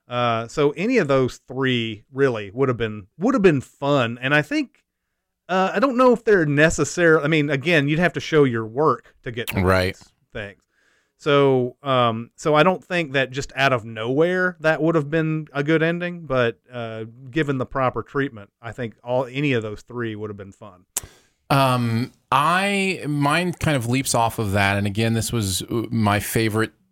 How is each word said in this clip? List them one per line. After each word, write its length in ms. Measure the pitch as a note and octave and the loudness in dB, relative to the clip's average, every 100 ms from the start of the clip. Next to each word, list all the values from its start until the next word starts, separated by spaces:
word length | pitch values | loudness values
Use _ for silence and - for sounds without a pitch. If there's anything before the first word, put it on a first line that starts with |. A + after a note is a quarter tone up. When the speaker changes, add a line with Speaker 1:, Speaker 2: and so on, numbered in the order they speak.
| - | -8
Speaker 1:
Uh, 400 | B2 A#2+ A2+ A#2 | -2 0 -2 -4
so 240 | D#3+ D3 | 0 0
any 260 | D3+ B3 B3 | 0 0 0
of 100 | C#3+ | 2
those 340 | C3+ B2 - - | 2 0 -4 -14
three 560 | C3 C3 A#2+ A2+ G#2+ _ | -4 -2 0 -2 -8 _
really 360 | C3 C3+ A2+ G2+ | -2 0 0 -8
would 180 | A2+ C3+ | -2 -2
have 80 | A2+ | 0
been, 300 | A2+ G#2+ F#2 - | -4 -6 -14 -4
would 160 | A3 C4 | 0 4
have 80 | |
been 180 | F#3 C#3+ | 4 2
fun, 560 | - - C#3+ C#3+ A#2 A#2+ | -4 -6 0 2 0 -2
and 120 | C3 | 0
I 80 | D3 | 0
think, 420 | C#3+ D4+ B3+ _ _ _ _ _ _ _ - | 2 -4 -4 _ _ _ _ _ _ _ -4
uh, 220 | F#3 F#3+ | 0 0
I 60 | G3+ | 0
don't 180 | C#4 A#3+ | 0 4
know 160 | B3+ | 4
if 100 | A#3+ | 4
they're 220 | A3+ G3 D3+ | 4 4 4
necessar-, 800 | C#3+ D#3+ - C#3+ - E3+ D#3+ | 4 4 2 -2 2 4 4
I 40 | D3 | 4
mean, 220 | D#3+ D3 | 0 0
again, 380 | C3+ D3+ D#3+ C#3 | -2 2 2 2
you'd 100 | D#3 | 0
have 140 | F3+ | 0
to 60 | C#3 | -2
show 220 | - D#3 C#3 | 0 4 4
your 200 | A2+ A2 | 2 -6
work 500 | A#2+ D#3 A#2+ - _ | 0 0 0 -6 _
to 80 | C3 | -12
get 160 | A#2 A2 | -10 -6
to 140 | A2+ | 0
Speaker 2:
Right. 340 | F2+ F#2 F#2 - | 2 4 2 -4
Speaker 1:
those 160 | - _ _ | -20 _ _
things. 300 | A#2+ G2+ - _ _ _ _ _ _ | -14 -14 -16 _ _ _ _ _ _
So, 540 | D#3 C#3+ C#3 B2+ B2 - | 2 4 4 4 0 -6
um, 480 | C#3+ C3 A#2+ A2+ A#2 - | -2 2 2 0 -10 -6
so 180 | E3 D3+ | 0 4
I 80 | |
don't 180 | F3 E3+ | 4 2
think 280 | - F3+ D3+ | -4 -4 -2
that 180 | C3+ C3 | -2 -2
just 200 | C3 - C3+ | -6 -8 0
out 180 | C3+ | 0
of 100 | B2 | 0
nowhere 720 | A2+ A2 A2+ C3+ E3+ F#3 F3+ F3 | -4 -8 -2 2 2 2 -2 0
that 200 | D#3 D#3+ | -2 2
would 140 | D#3+ E3 | 2 2
have 140 | C#3+ | 0
been 380 | D#3+ D#3+ D#3 D3+ | -2 -2 -4 -6
a 120 | C#3+ | -6
good 200 | C#3+ D#3+ | 0 2
ending, 380 | E3 E3+ F3 F3 D3+ | 2 -2 -6 -10 -4
but, 340 | C3 A#2 - _ | 0 0 -2 _
uh, 320 | B2 A2+ A2 A2+ A#2+ C3+ | -12 -10 -10 -12 -14 -8
given 280 | D3+ D3 C3+ | -4 -2 -2
the 80 | A2+ | -4
proper 380 | C3+ B2+ A#2 | -2 -2 -2
treatment, 480 | - C#3+ C3+ A2 G2+ _ | -6 -4 -4 -6 -20 _
I 100 | A#2 | -14
think 240 | G#2+ A#2 - | -10 -10 -10
all, 220 | A#2+ B2+ B2 | -4 -2 -2
any 260 | C3 D3 | -2 0
of 80 | A#2+ | 0
those 200 | G#2+ G#2 | -2 -12
three 340 | - A#2+ A2+ G#2 | -12 -8 -8 -8
would 140 | G#2 | -12
have 80 | G2+ | -12
been 160 | G2 | -16
fun. 320 | - G#2+ F2+ _ - - _ _ _ - | -20 -20 -20 _ -10 -10 _ _ _ -2
Speaker 2:
Um, 640 | C#3 C3+ B2 A#2 A2+ C3 _ - | 0 2 0 0 -2 -4 _ -2
I, 680 | C3+ D#3 F3+ G3+ G3+ F#3+ E3 D3 | 0 2 0 0 -2 -2 -4 -4
mine 460 | D3 C#3+ D#3+ F3+ | -2 0 0 -2
kind 220 | - D#3+ C#3 | -2 -2 0
of 120 | A#2 | 0
leaps 240 | C3 B2 | -2 0
off 260 | A#2+ A2+ - | 0 0 -2
of 120 | G#2 | -2
that, 240 | G2+ G2 G2+ | 0 2 0
and 80 | G#2 | -2
again, 280 | G2 A2+ | -2 0
this 180 | A2+ G#2+ | 0 -2
was, 280 | A#2 G2 F#2 | -2 -2 -4
uh, 200 | - B2 A2 | -4 -6 -4
my 300 | A#2 G#2 G2+ | 0 2 0
favorite 520 | - A#2 A2 A2 A2 _ _ | 0 -2 0 0 -4 _ _